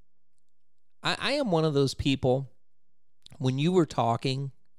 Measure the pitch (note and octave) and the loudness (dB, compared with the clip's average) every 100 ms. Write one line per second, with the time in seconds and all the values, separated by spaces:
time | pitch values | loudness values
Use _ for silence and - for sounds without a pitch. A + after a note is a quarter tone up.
0 | - - - - - - - - - - | -20 -20 -20 -20 -20 -20 -20 -20 -20 -8
1 | D#3 F3 G#3+ C#4+ B3+ E3 D#3+ C#3 C3+ - | -6 -4 -2 -2 0 0 2 2 0 0
2 | D3 C3+ C3 B2+ C#3 - - - - - | -2 0 2 0 -2 -14 -20 -20 -20 -20
3 | - - - - C3 C3 D#3 F#3 D#3+ - | -20 -20 -20 -4 -2 0 2 4 2 2
4 | A#2 A#2 C#3 C3 C#3 - - | 0 0 -2 -4 -6 -12 -20